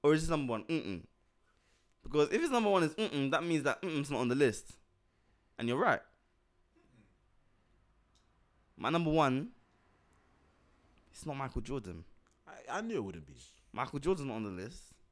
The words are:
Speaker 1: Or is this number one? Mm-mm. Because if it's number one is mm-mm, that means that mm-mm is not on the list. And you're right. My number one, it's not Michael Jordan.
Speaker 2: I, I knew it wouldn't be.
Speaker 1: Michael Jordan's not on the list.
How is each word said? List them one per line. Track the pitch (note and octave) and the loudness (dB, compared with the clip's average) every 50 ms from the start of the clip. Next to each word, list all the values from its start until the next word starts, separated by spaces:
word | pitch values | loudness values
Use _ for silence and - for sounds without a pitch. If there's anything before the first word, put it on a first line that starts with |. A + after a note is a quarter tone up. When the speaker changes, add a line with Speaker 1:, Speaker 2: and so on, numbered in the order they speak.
| - | 6
Speaker 1:
Or | D3 D#3 | 6 6
is | D#3 | 6
this | D#3+ D#3+ | 4 2
number | E3 D3+ C#3 B2 | 0 0 0 0
one? | A#2 A2 - | -2 -4 -2
Mm-mm. | - D#3+ D#3 - F#2+ G2 E2 E2 - _ _ _ _ _ _ _ _ _ _ _ _ _ _ _ _ _ _ _ | -2 -4 -2 -2 -4 -6 -6 -8 -14 _ _ _ _ _ _ _ _ _ _ _ _ _ _ _ _ _ _ _
Because | - - D3 D3 - | -2 2 4 4 4
if | - A3+ | 4 0
it's | E4 D#4+ | 0 2
number | C4 A#3+ A3 G#3 | 2 2 2 4
one | G3 F#3 E3+ | 4 4 4
is | D3+ D3+ | 2 2
mm-mm, | - A3 G3+ - C#3+ C#3 C3+ | -2 -4 -2 0 0 0 2
that | C#3 C#3+ D#3+ | 0 0 0
means | E3+ E3 D#3 C3+ | 2 0 2 2
that | C#3+ A#2+ - | 0 0 0
mm-mm | - F#3 D#3+ D3 | -4 -4 -4 -4
is | C#3+ C#3+ | -2 -2
not | C#3+ A2+ | -2 0
on | B2+ | 2
the | A#2+ B2 | 2 4
list. | C#3 C#3+ B2 G#2 - - - - - _ _ _ _ _ _ _ _ _ _ _ _ _ _ _ | 4 4 4 4 0 -10 -16 -20 -20 _ _ _ _ _ _ _ _ _ _ _ _ _ _ _
And | - A#2 | -4 -2
you're | A#2 A#2+ | -2 0
right. | C#3 A3 G#3+ C3 - - _ _ _ _ _ _ _ _ _ _ _ _ _ _ E4 _ _ _ - - _ _ _ _ _ _ _ _ _ _ _ _ _ _ _ _ _ _ _ _ _ _ _ _ _ _ _ _ _ _ _ _ _ _ | 2 2 2 2 0 -2 _ _ _ _ _ _ _ _ _ _ _ _ _ _ _ _ _ _ -20 -20 _ _ _ _ _ _ _ _ _ _ _ _ _ _ _ _ _ _ _ _ _ _ _ _ _ _ _ _ _ _ _ _ _ _
My | - - A#2+ | -4 -2 0
number | D#3 E3+ E3+ D#3 | 2 2 2 4
one, | D3+ D#3+ D#3 C3+ B2+ C3 D#3+ A#3+ - _ _ _ _ _ _ _ _ _ _ _ _ _ _ _ _ _ _ _ _ _ _ _ _ _ _ _ _ _ _ _ | 4 6 4 4 4 0 -2 -6 -12 _ _ _ _ _ _ _ _ _ _ _ _ _ _ _ _ _ _ _ _ _ _ _ _ _ _ _ _ _ _ _
it's | _ - - | _ -14 -12
not | D3+ C#3+ | -10 -8
Michael | C#3 C3+ C3 - C#3+ | -6 -8 -6 -6 -6
Jordan. | A2 - C3+ C3+ G#2+ F2+ F2 E2 F2+ - - _ _ _ _ _ _ | -6 -4 -6 -6 -6 -8 -12 -12 -14 -18 -20 _ _ _ _ _ _
Speaker 2:
I, | - - - - - C3 F#3+ | -20 -20 -18 -12 -8 -6 -6
I | |
knew | A3 A3+ A3+ | -4 -4 -4
it | D#3+ A2 | -4 -4
wouldn't | F#2+ F2+ E2+ D2+ | -6 -8 -12 -14
be. | C#2+ C#2 B1+ - - - _ _ _ | -16 -20 -20 -20 -20 -20 _ _ _
Speaker 1:
Michael | - - B2+ - - C#3+ | -6 -6 -6 -4 -6 -4
Jordan's | C3+ E3 F#3+ E3+ C#3+ | -2 -2 -2 -2 -2
not | C#3 A2+ | -6 -6
on | A2+ A2 | -6 -6
the | G#2 | -6
list. | F#2 F2+ F#2 A#2 - - - - - _ - _ | -6 -8 -10 -12 -12 -16 -20 -20 -20 _ -20 _